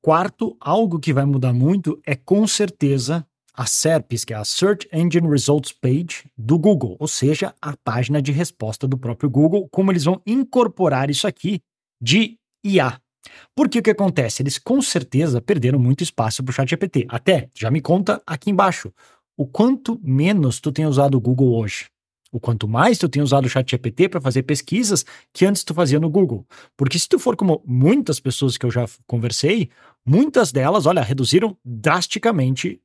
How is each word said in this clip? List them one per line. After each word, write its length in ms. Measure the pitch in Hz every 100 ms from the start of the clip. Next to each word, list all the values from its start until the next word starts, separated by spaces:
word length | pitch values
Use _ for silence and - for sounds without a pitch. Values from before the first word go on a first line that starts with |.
Quarto, 560 | - 160 190 - 226 -
algo 380 | 143 180 226 170
que 140 | 143
vai 120 | 135
mudar 280 | 139 139 127
muito 480 | 123 135 196 165 147 -
é, 80 |
com 320 | 135 - 196 214
certeza, 800 | - 208 - 147 139 123 165 160 _ _
a 140 | - 123
serps, 580 | - 156 160 - 117
que 80 | -
é 40 | 107
a 80 |
Search 440 | 104 - 190 202 -
Engine 360 | 160 175 165 165
Results 440 | 147 - 147 -
Page 580 | - 131 131 175 - - -
do 200 | 110 165
Google, 400 | 175 185 113 90
ou 80 | 151
seja, 440 | - 135 151 190 -
a 160 | 131 143
página 460 | - 117 123 147
de 80 | 135
resposta 560 | 143 175 _ 110 107 131
do 100 | 131
próprio 320 | 127 113 147
Google, 400 | 123 156 202 185
como 220 | - 190
eles 140 | 180
vão 180 | 147 180
incorporar 840 | - 240 269 254 233 - 180 135 139
isso 160 | 139 160
aqui 340 | - 190 202 _ _ _ _
de 380 | 117 175 220 - _ _
I 140 | 202 190
A. 220 | 131 - _ _ - - _ -
Porque 240 | 302 240
o 20 |
que 80 | 220
acontece? 520 | 214 196 156 117 -
Eles 160 | 135 -
com 220 | - 262
certeza 600 | 269 175 135 131 160 123
perderam 400 | - 190 123 139
muito 240 | 123 135
espaço 400 | 175 - 113 -
pro 100 | 131
chat 160 | 127 135
G 60 | 165
P 120 | 196
T. 180 | 147 127
Até, 420 | 117 - 175 -
já 160 | - 110
me 120 | 151
conta 420 | - 180 208 208
aqui 260 | - 147 -
embaixo, 420 | 190 196 - 101 _ _ _ _ -
o 80 |
quanto 560 | 135 - 226 262 - 233
menos 560 | 170 131 165 208 135 -
tu 100 | 151
tem 160 | 135 156
usado 300 | 135 139 135
o 40 |
Google 380 | 117 127 135 117
hoje. 280 | 107 - - _ _ _ _
O 80 | 117
quanto 300 | - 113 104
mais 280 | 113 185 233
tu 100 | 165
tem 140 | 135
usado 240 | 147 135 127
o 20 |
chat 200 | 131 127
G 80 | 123
P 140 | 117
T 180 | - 185
pra 120 | 185
fazer 240 | 135 131
pesquisas 600 | 131 147 - 196 233 202 - - _
que 120 | -
antes 200 | 185 202
tu 100 | -
fazia 240 | 160 165 147
no 100 | 165
Google. 380 | 160 180 113 - - - _
Porque 200 | 135 170
se 120 | -
tu 100 | 349
for 160 | -
como 260 | 220 196 156 -
muitas 540 | 123 139 269 - 143
pessoas 360 | 135 - 135 120
que 80 |
eu 60 | 127
já 180 | 120 120 -
conversei, 640 | _ 120 117 113 147 220 160 _ _ _ -
muitas 460 | 160 302 269 185
delas, 340 | 131 139 202 147
olha, 160 | 180
reduziram 540 | 107 135 127 160 226 190
drasticamente 1160 | 123 117 127 170 175 214 226 190 131 131 175 -